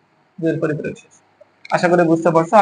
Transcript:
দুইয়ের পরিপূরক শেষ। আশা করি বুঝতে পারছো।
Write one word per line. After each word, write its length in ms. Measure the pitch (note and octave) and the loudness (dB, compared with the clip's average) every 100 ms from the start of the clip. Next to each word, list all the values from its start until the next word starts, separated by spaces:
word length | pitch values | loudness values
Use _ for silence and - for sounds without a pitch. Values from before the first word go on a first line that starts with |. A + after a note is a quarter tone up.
| _ _ _ - | _ _ _ -8
দুইয়ের 200 | D#3+ D3+ | -6 -4
পরিপূরক 320 | D#3 C#3+ - G2+ | -4 -6 -8 -12
শেষ। 140 | _ _ _ _ _ _ - | _ _ _ _ _ _ -8
আশা 120 | D#3 F3 | -2 0
করি 120 | F3 E3 | 2 2
বুঝতে 180 | E3 F3 | 2 0
পারছো। 200 | D#3+ E3 A3 | 0 2 2